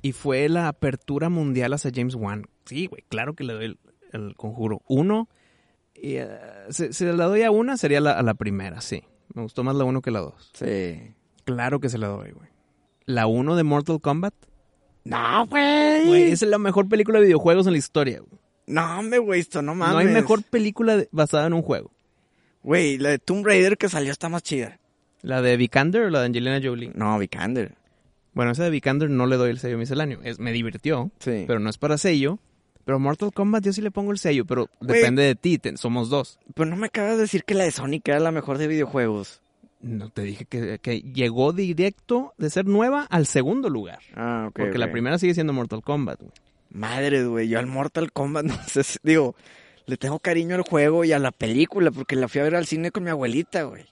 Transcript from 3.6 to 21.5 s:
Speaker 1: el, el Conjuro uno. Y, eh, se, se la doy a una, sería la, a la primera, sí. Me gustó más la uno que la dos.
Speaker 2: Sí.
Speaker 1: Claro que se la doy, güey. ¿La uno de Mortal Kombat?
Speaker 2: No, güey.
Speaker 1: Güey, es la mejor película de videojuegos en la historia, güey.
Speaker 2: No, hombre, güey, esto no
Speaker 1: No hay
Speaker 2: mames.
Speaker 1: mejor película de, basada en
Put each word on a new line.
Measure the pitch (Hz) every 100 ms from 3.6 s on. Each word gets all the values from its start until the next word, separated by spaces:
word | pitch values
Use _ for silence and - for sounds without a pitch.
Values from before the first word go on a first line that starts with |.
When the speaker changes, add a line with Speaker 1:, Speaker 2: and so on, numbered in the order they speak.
| 113
Speaker 1:
el, | - _ _ _
el | 110 104 -
Conjuro | 110 117 110 104 _
uno. | 131 180 214 226 _ _ _ _ _ _
Y, | - 143 131
eh, | 117 107 120 101 98
se, | 147 160
se | 151 180
la | 170 170
doy | 208
a | 226
una, | 214 240 262
sería | 151 143
la, | 147
a | -
la | 120
primera, | 107 107 98 95 82
sí. | - 92 _ _ _
Me | -
gustó | 110 -
más | 123 127
la |
uno | 127 131
que | 127
la | 110
dos. | 76 - _
Speaker 2:
Sí. | - - 98 90 80 - _ _ _
Speaker 1:
Claro | - 123 123 143
que | 131
se | 120
la | 104
doy, | 101 101
güey. | - - _ _ _ _ _
¿La | - 123 110
uno | 117 139 170
de |
Mortal | 156 147 147 160
Kombat? | 147 147 196 _ _ _ _ _ _ _
Speaker 2:
No, | - 240 233 214 226
güey. | 285 285 294 302 311 330
Speaker 1:
Güey, | 349 349
es | 294
la | 214 208
mejor | 202 190 196
película | 214 214 220
de | 202
videojuegos | 160 170 175 190
en |
la | 165
historia, | - 156 139 113
güey. | - - _ _ -
Speaker 2:
No, | 151 165 170
hombre, | 220 247
güey, | 214 180
esto | 165 175
no | 143
Speaker 1:
No | 165
hay | 170 160 190
Speaker 2:
mames. |
Speaker 1:
mejor | 220 214 220
película | 214 240 214 208 226 214
de, | -
basada | 156 147 156
en | 156